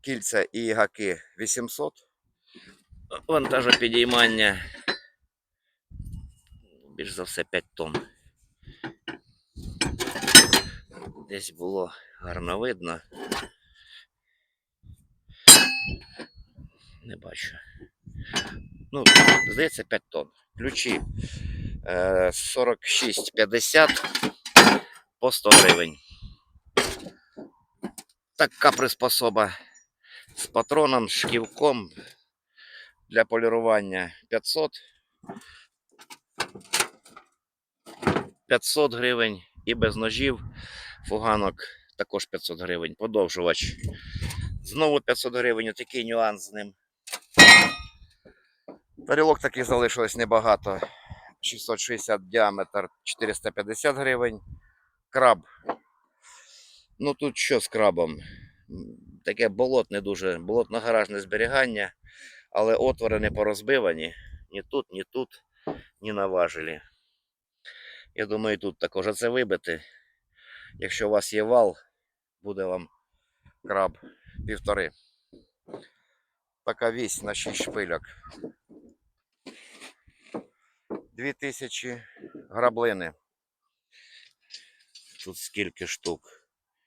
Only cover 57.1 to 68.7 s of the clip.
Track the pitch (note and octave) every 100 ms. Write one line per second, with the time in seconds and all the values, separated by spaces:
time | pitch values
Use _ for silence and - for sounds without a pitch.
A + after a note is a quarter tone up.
57.1 | C#3 C#3+ - - B2 - A2 G#2 E2+ D#2+
58.1 | D2+ - - - _ - F2 - - -
59.1 | - - G#2 A2+ G2 B2+ C3 G#2 G2+ G2
60.1 | F#2 F#2+ F2 F2 A#2 A2+ A#2+ A#2 A2+ G2+
61.1 | G2+ F#2+ G#2 A#2 C3+ B2+ G#2+ F#2+ - -
62.1 | - - - _ - A2 A2+ C3 B2+ A2+
63.1 | G#2+ G#2+ G#2+ G#2+ G#2 G#2+ C3+ G2 D#2+ E2
64.1 | - - - - G2 - C#3 - F#2 F#2+
65.1 | C3 B2 - _ _ - - - _ G#2+
66.1 | G#2 G2 F#2 E2+ E2 D#2+ D#2 - _ _
67.1 | _ _ _ _ _ - - - - -
68.1 | - G#2+ G#2+ A2 G2+ G2+